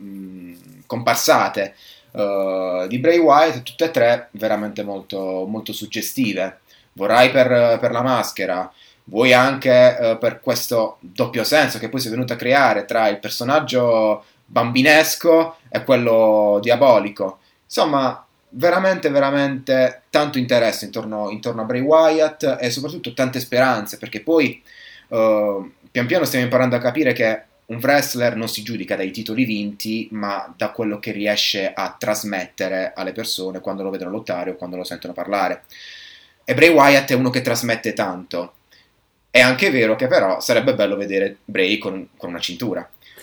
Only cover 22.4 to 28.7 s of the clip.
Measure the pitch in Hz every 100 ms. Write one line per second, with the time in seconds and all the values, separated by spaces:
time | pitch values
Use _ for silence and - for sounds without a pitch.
22.4 | 143 127 123 120 147 170 - 131 127 127
23.4 | 123 123 131 113 104 - 107 104 - 165
24.4 | 131 - _ - - - _ 113 110 107
25.4 | 104 98 92 _ _ 127 123 180 135 131
26.4 | 123 123 127 120 123 135 135 117 113 110
27.4 | - _ - 117 131 143 139 123 120 110
28.4 | 113 - 107